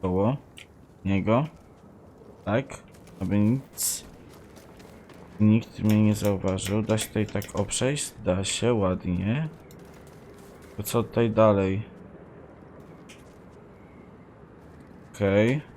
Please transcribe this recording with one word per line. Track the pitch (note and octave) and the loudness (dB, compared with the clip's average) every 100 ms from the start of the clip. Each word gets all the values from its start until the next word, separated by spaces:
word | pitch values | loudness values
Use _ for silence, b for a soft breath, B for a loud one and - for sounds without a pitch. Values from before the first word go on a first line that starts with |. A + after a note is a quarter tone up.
Koło | F#2+ F#2 G#2 C#3 - - - - - - | 0 2 2 0 -8 -20 -20 -20 -20 -8
niego. | F#2+ G2 F#2 A#2 D#3 - - - - - - - - - | -2 0 2 2 0 -8 -20 -20 -20 -20 -20 -20 -20 -14
Tak. | - A2 C#3 - - - - - | -2 -2 -2 -14 -18 -20 -20 -10
Aby | F#2 G2+ | -2 2
nic. | G#2 C3 - - - - - - - - - - - - - - - - - - | 2 0 -4 -8 -6 -6 -12 -20 -20 -20 -20 -20 -20 -20 -20 -20 -20 -20 -20 2
Nikt | G#2+ A2 - - | 4 4 2 -4
mnie | G#2+ G#2+ | 2 4
nie | G#2+ | 4
zauważył. | G#2+ G#2 F#2+ F#2+ F#2 - G#2+ | 2 0 -2 -2 -4 -2 -2
Da | G#2+ A2 | 0 -2
się | - | -2
tutaj | A2+ G#2 | -4 -2
tak | G2+ - | -4 -8
obszejść? | - G2+ - B2+ D3 - - | -6 -4 -2 -2 -2 -6 -8
Da | G2+ F#2 | -2 -2
się, | F#2+ - A2+ | -2 -2 0
ładnie. | A#2+ F#2+ F#2 F2+ F2+ F#2+ C3 D#3 - - - - - - - - - - - - - | 2 0 -2 -2 -2 0 -2 -4 -8 -20 -20 -20 -20 -20 -20 -20 -20 -20 -20 -20 -12
To | |
co | G2+ B2 | -4 -2
tutaj | A2+ - A#2 | -2 0 0
dalej? | G#2+ A2 G2+ F#2+ F#2+ G#2+ - - - - - - - - - - - - - - - - - - - - - - - - - - - - - - - - | 4 6 6 2 -2 -6 -16 -20 -20 -20 -20 -20 -20 -20 -20 -20 -20 -20 -20 -20 -20 -20 -20 -20 -20 -20 -20 -20 -20 -20 -20 -20 -20 -20 -20 -20 -20 -20
Okej. | - G2+ G2+ A2 C#3 - | -2 2 4 4 0 -4